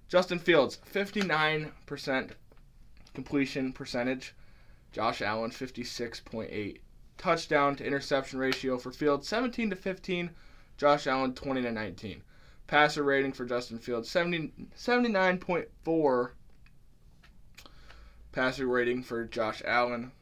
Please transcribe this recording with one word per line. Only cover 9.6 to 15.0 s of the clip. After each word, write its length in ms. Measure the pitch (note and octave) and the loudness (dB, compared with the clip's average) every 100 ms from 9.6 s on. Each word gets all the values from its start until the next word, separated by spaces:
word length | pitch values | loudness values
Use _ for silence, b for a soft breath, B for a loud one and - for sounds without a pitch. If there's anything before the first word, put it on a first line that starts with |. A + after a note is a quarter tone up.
| A3+ | -4
to 60 | F#3 | -4
fifteen. 560 | G3 F#3 - F3 F3 b b b b - | -6 -6 -4 -4 -4 b b b b 0
Josh 280 | C#3+ D3 C#3+ | 4 4 2
Allen, 260 | C3 C3 | 0 0
twenty 280 | B2+ C#3 C3 | -2 -4 -2
to 100 | B2 | -2
nineteen. 520 | A2 G#2+ F2+ G#2+ F#2 b b b b - | -4 -6 -8 -10 -12 b b b b 0
Passer 360 | D3 D3+ D3+ | 4 4 4
rating 280 | C#3+ C#3 C3+ | 2 2 2
for 120 | C3 B2 | -2 -4
Justin 320 | B2 B2 A2+ | -4 -4 -8
Fields, 320 | - A#2+ A#2 | -4 -4 -2
seventy, 420 | F3 F3 E3+ D3+ - - - | -2 0 -2 -6 -10 -18 -8
seventy-nine 600 | - A#3+ | 0 2